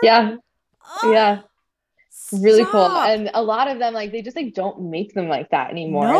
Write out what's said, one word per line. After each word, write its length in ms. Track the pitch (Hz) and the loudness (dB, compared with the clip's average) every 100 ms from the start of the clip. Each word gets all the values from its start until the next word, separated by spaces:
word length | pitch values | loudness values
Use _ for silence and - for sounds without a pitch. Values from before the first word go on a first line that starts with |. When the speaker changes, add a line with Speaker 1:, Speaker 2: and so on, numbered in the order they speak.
Speaker 1:
Yeah. 320 | 220 226 214 233 _ _ _ _ - 349 | 4 4 2 -6 _ _ _ _ -16 -4
Speaker 2:
Oh, 100 | 220 | 2
Speaker 1:
Yeah. 280 | 220 214 202 - _ _ _ _ _ _ - - | 4 2 0 -6 _ _ _ _ _ _ -20 -8
Really 320 | 196 202 220 | 2 6 6
cool. 200 | 370 330 | 4 4
Speaker 2:
stop. 240 | - 320 226 | 2 2 0
Speaker 1:
And 220 | 220 208 | 0 -2
a 100 | 226 | -4
lot 260 | 220 220 277 | -2 -2 -2
of 100 | 254 | -2
them, 160 | 240 | -4
like, 180 | 226 208 | -4 -8
they 100 | 226 | -10
just, 140 | 220 339 | -10 -8
like, 160 | 262 | -8
don't 360 | - 190 202 175 | -6 -6 -6 -8
make 240 | 165 208 | -6 -6
them 140 | 202 170 | -6 -4
like 220 | 143 156 | -4 -2
that 200 | 151 127 | -2 -2
anymore. 360 | 170 160 147 220 | -6 -4 -2 2